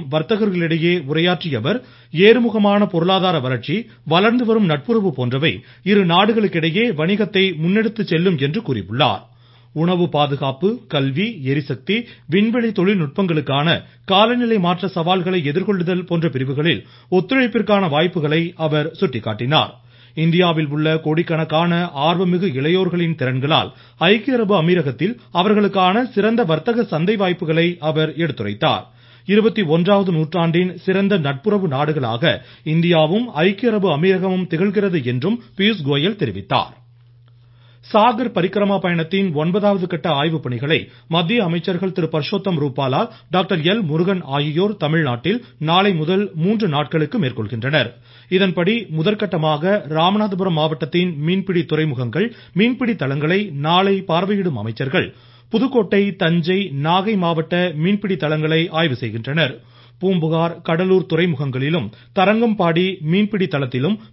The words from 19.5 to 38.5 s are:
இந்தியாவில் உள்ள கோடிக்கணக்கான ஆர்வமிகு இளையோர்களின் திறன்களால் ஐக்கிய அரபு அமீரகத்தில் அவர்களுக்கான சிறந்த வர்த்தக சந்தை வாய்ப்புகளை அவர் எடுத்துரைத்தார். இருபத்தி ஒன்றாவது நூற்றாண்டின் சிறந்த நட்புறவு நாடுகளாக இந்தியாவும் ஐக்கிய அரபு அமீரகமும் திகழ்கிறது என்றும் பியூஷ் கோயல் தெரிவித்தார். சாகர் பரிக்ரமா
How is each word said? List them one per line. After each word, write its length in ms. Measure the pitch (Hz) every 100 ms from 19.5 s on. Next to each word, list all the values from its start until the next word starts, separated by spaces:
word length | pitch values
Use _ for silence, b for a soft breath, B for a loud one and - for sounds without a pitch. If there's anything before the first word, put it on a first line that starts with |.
| 151 95 - b b b -
இந்தியாவில் 520 | 165 170 175 160 151
உள்ள 240 | 151 156 160
கோடிக்கணக்கான 720 | 156 156 170 160 160 156 175 170 175 139
ஆர்வமிகு 480 | 151 175 185 180 190
இளையோர்களின் 640 | 131 147 185 180 175 165 160
திறன்களால் 540 | 127 127 143 151 92 B B -
ஐக்கிய 360 | 165 220 254 254
அரபு 180 | 202 202
அமீரகத்தில் 600 | 160 180 143 110 175 240 B
அவர்களுக்கான 720 | 175 196 208 202 196 185 202 254
சிறந்த 340 | 202 208 233
வர்த்தக 420 | 190 156 240 233 226
சந்தை 300 | 156 180 220
வாய்ப்புகளை 500 | 190 180 156 160 170 175
அவர் 340 | 151 151 156 151
எடுத்துரைத்தார். 720 | 165 117 104 104 156 101 - b b b -
இருபத்தி 380 | 208 220 220 170
ஒன்றாவது 440 | 160 180 202 190
நூற்றாண்டின் 600 | 160 156 180 170 165 185 175
சிறந்த 400 | - 190 196 196
நட்புறவு 520 | 139 135 208 202 185
நாடுகளாக 640 | 131 147 139 120 117 151 95 B B -
இந்தியாவும் 640 | 160 170 165 156 208 240 147
ஐக்கிய 320 | 180 196 247
அரபு 180 | 214 185
அமீரகமும் 560 | 143 185 185 190 185 180
திகழ்கிறது 540 | 160 202 202 202 170 123
என்றும் 360 | 123 160 240 B -
பியூஷ் 300 | 202 202 139
கோயல் 360 | 143 165 220
தெரிவித்தார். 520 | 127 95 95 127 - - - _ - - - - b b b b -
சாகர் 440 | 214 226 226 254
பரிக்ரமா 440 | - 165